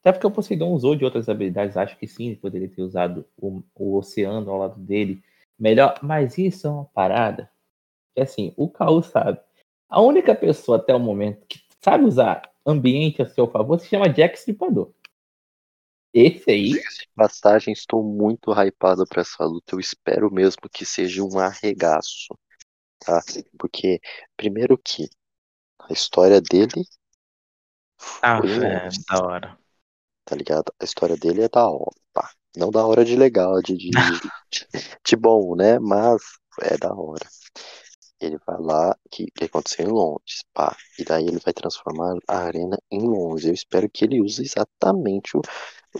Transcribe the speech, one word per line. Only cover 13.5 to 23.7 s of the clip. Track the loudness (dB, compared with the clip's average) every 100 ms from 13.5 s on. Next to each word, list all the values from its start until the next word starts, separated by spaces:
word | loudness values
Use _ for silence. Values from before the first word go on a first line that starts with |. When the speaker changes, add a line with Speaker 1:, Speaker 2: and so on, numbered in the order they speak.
| 0 0 -2
Speaker 1:
se | 0
chama | 2 2
Jack | 4 2 2
Stripador. | -8 -4 -2 -2 -4 _ _ _ _ _ _ _ _ _ _ _ _
Esse | 6 6 6 0
aí | 2 2
Speaker 2:
Diga-se | -2 -4 -16
de | -18 0
passagem, | 0 4 4 4 2
estou | -8 -4 -2
muito | -2 0 0 0 -2
hypado | 0 0 _ 0 2 0
pra | -2
essa | -6 -4 -4
luta. | -4 -8 -8
Eu |
espero | -8 -8 -2 0 0
mesmo | 2 2 0 -16
que | -12 -10
seja | -4 -4 -4
um | -4 -2
arregaço, | -2 -2 -6 0 0 0 -2 -14 -16 -18 _ _ -20 _ _ _
tá? | -2 -2 -2 -16 -16 _
Porque, | -10